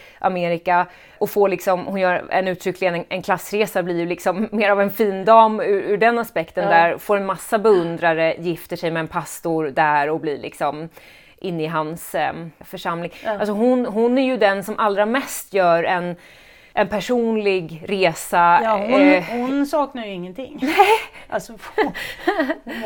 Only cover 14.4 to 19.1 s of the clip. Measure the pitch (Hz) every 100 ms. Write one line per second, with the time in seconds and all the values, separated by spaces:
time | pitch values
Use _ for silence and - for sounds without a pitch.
14.4 | 202 196 190 - 214 196 214 226 - -
15.4 | - 196 175 170 165 180 175 170 - -
16.4 | - - _ - 202 208 - 240 226 220
17.4 | 202 190 160 160 190 190 175 156 - 180
18.4 | 175 170 226 208 214 269 285